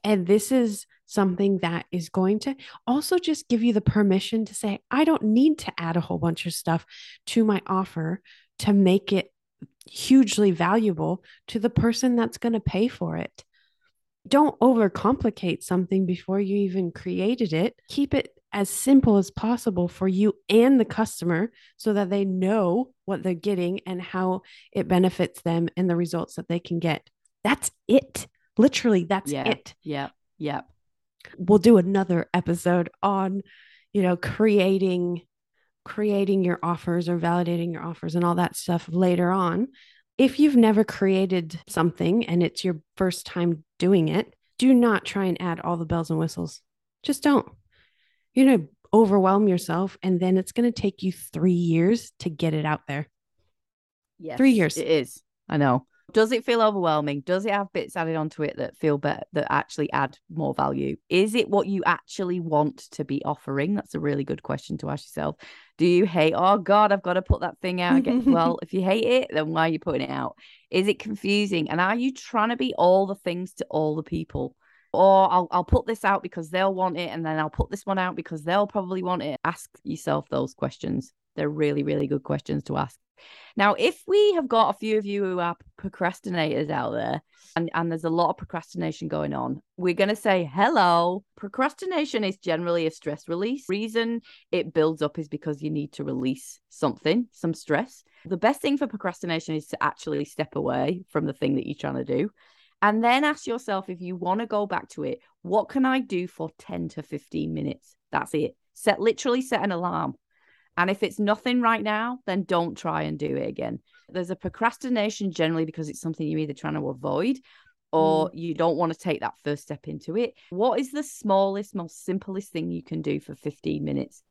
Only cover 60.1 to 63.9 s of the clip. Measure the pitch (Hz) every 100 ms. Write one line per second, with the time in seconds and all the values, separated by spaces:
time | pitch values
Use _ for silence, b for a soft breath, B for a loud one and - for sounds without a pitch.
60.1 | - _ 160 143 135 139 135 139 147 _
61.1 | 175 208 233 - 202 190 196 170 170 _
62.1 | - 180 180 165 151 151 - - - 147
63.1 | 135 - 147 - 139 156 202 -